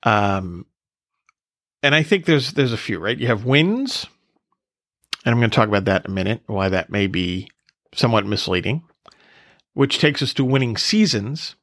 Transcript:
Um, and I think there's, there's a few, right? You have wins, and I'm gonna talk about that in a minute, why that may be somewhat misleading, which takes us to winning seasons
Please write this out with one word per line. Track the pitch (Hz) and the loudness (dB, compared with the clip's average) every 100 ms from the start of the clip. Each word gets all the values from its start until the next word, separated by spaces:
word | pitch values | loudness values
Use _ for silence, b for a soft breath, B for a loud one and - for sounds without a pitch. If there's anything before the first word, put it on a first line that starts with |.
Um, | 123 107 101 98 95 87 - _ _ _ _ _ _ _ _ _ _ _ | 2 2 2 -2 -6 -12 -16 _ _ _ _ _ _ _ _ _ _ _
and | 143 | 0
I | 151 | 2
think | 156 202 175 | 2 0 4
there's, | 151 123 | 2 2
there's | - 135 | 0 0
a | 113 | 0
few, | - 95 | -6 -4
right? | 95 123 | -4 -2
You | 117 | 0
have | 110 | -2
wins, | 120 139 165 226 269 - - _ _ _ _ _ _ _ _ _ _ - | 2 4 4 0 -2 -6 -10 _ _ _ _ _ _ _ _ _ _ -6
and | - | 0
I'm | 120 | 2
gonna | 117 | 2
talk | 120 110 | 2 2
about | 104 98 | 2 2
that | 95 | 0
in | - | -2
a | |
minute, | 95 95 117 - | -4 -2 -4 -4
why | 101 95 | -2 0
that | 92 - | -2 -2
may | 104 98 | -2 -2
be | 92 90 90 95 _ _ _ _ | -2 -4 -4 -8 _ _ _ _
somewhat | - 120 113 101 | -2 2 2 0
misleading, | 104 - 90 87 147 - _ _ b b b b b _ | -4 -2 -2 -2 -4 -6 _ _ b b b b b _
which | - 139 - | -2 0 2
takes | 151 143 | 0 0
us | 131 | -4
to | - | -2
winning | 131 135 127 110 | 0 2 0 -2
seasons | - 214 208 117 101 151 - - | 0 2 2 2 -4 -8 -10 -16